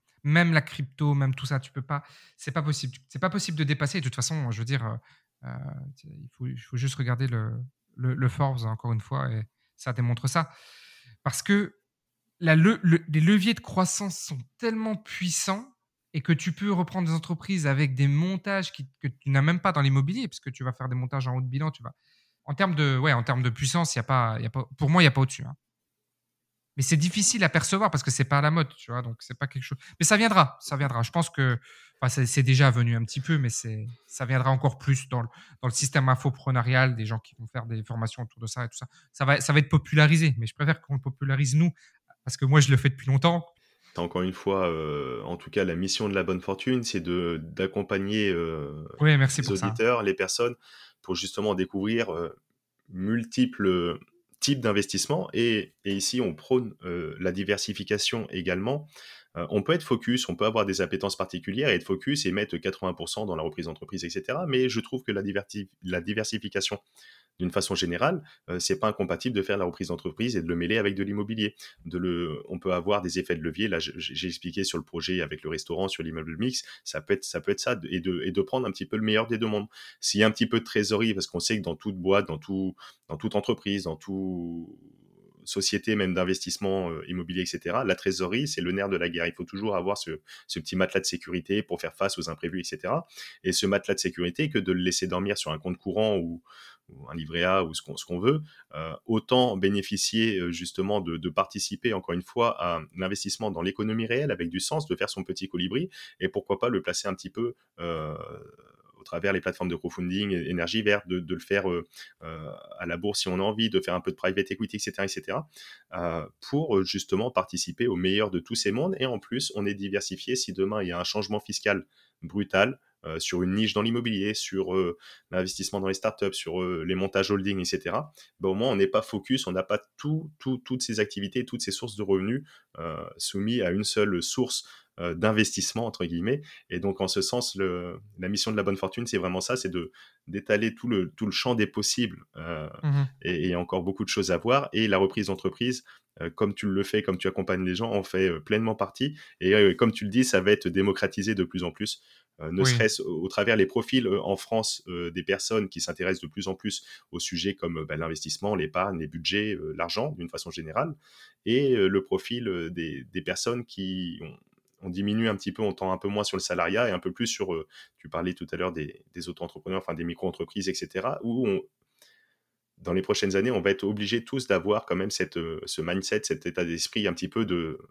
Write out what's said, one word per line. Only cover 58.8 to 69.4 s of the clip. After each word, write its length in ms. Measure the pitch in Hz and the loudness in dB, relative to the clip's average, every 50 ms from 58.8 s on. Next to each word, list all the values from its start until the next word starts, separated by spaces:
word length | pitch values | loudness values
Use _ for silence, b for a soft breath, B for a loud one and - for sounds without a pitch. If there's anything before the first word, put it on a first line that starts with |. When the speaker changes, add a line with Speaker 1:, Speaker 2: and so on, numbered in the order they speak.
| 151 B B B B B B B B B - | -6 B B B B B B B B B -10
Speaker 2:
Euh, 120 | 82 85 - | -8 -4 -2
on 140 | - 104 95 | 0 0 2
peut 100 | - 165 | 2 0
être 100 | 175 - | 0 0
focus, 460 | - 127 - - 117 123 123 - - | 0 -2 0 0 0 0 0 0 -2
on 60 | 87 | -2
peut 100 | - 87 | 0 0
avoir 200 | 92 - 113 101 | 2 2 2 0
des 160 | 98 92 95 | 2 0 0
appétences 360 | 92 82 95 92 - 98 - | 0 0 -2 -2 -2 -2 -2
particulières 520 | - 95 - - 90 - 104 98 123 147 135 | -4 -6 -6 -6 -8 -6 -4 -2 0 2 2
et 60 | 101 | 2
être 100 | 90 - | 2 0
focus 400 | - 95 95 - 139 147 143 - | -2 -4 -2 -2 -2 -2 0 0
et 60 | 95 | 0
mettre 260 | 90 104 107 - 95 | 0 0 -2 -2 -4
quatre-vingts 360 | 82 - 95 95 - 95 92 85 | -4 -4 -4 -4 -4 -4 -4 -4
pour 160 | - 85 - | -6 -8 -8
cent 160 | - 110 110 | -6 -6 -4
dans 100 | 98 87 | -4 -4
la 80 | 80 80 | -4 -4
reprise 220 | 82 - - 80 | -4 -4 -6 -8
d'entreprise, 400 | 82 80 - 85 - - - - | -8 -10 -12 -12 -10 -10 -8 -8
et 40 | 85 | -6
cetera. 360 | - 98 - - 127 160 185 | -6 -6 -6 -4 -4 -4 -2
Mais 220 | 156 135 127 127 123 | 0 2 2 2 2
je 100 | 113 113 | 0 -2
trouve 240 | - - 135 127 - | -4 -4 -6 -6 -4
que 80 | - | -2
la 120 | 104 101 101 | -2 -2 -2
diverti-, 460 | 101 95 98 98 - - 104 98 - _ _ - | -2 -2 -2 -4 -4 -6 -10 -10 -10 _ _ -6
la 180 | 90 90 90 | -4 -4 -2
diversification, 760 | 82 98 104 110 107 - - 104 - 101 - 98 95 - 104 98 B B B B B B B B B B _ - | -2 -2 -2 -2 -2 -2 -4 -6 -6 -4 -4 -2 -2 -2 -4 -6 B B B B B B B B B B _ -6
d'une 100 | 90 87 | -4 -2
façon 240 | - 101 95 - 98 | 0 0 0 0 0
générale, 480 | - 90 85 85 - 123 156 190 156 B B B B _ - | -2 0 -2 0 2 2 2 2 0 B B B B _ -8
euh, 80 | 90 90 | -6 -2
c'est 180 | - - 98 | -2 -2 0
pas 100 | 95 - | 0 0
incompatible 480 | 110 107 - 98 85 87 82 - 127 113 | 0 0 0 -2 -2 -2 -2 -2 -2 0
de 60 | 98 | 0